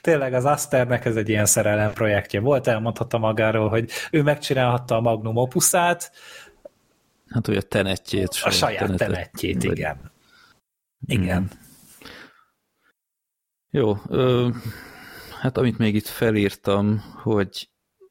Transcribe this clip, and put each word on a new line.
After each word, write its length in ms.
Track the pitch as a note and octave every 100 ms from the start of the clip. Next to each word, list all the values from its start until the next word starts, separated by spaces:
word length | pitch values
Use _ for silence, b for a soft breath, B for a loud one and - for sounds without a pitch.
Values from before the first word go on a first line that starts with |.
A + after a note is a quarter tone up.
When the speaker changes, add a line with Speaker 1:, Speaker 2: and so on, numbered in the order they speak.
Speaker 1:
tényleg 320 | - D#3 C3
az 120 | B2+ C3
Asternek 600 | D3 - C3+ B2 A#2+ -
ez 100 | A2+
egy 140 | G#2+
ilyen 160 | G#2+ G2+
szerelem 480 | - G#2 G#2+ G#2+
projektje 460 | G#2 G#2+ G2+ - G2+
volt, 280 | A#2 B2+ B2+
elmondhatta 500 | A2+ A2+ G#2+ A#2 A#2+
magáról, 520 | A2 A2 A2 A2 G#2+
hogy 200 | A2+ A2+ B B
ő 100 | E3
megcsinálhatta 720 | C#3+ C#3+ - C3 B2 B2 - A2+
a 60 |
magnum 340 | A#2 A2 A2+ A2+
opuszát. 720 | B2+ F3+ - F#3 F3 F3 - B B B B B - _ _ _ _ _ -
Speaker 2:
Hát, 180 | B2 A2
hogy 120 | G2+
a 40 |
Tenetjét, 680 | - G#2+ F#2+ F#2 - G2 F#2
Speaker 1:
A 60 |
Speaker 2:
saját 240 | - - G2
Speaker 1:
saját 220 | C3+ G2
Speaker 2:
Tenetet, 280 | - F2+ G#2
Speaker 1:
Tenetjét, 560 | F2 F2 - F#2+ F#2+
Speaker 2:
vagy 140 | F#2+ E2+
Speaker 1:
igen. 340 | D#2 C#2 - _ b b b b _ _ _ _ -
Igen. 340 | - F2+ F2+
Speaker 2:
Mhm. 100 | F#2+ - B B B B B B B B B B _ _ _ _ _ _ _ _ _ _ _
Jó, 260 | D3+ A2 G#2 -
ö, 420 | - B2+ B2 B2 A#2 A2+ B B B B B B B
hát 180 | C3+ -
amit 200 | A#2+ A2
még 180 | A2+ G#2
itt 120 | -
felírtam, 960 | - A#2 G#2+ G2 - - G2+ G#2 G#2+ - -
hogy 460 | - G#2+ G2 - - _ _ _ -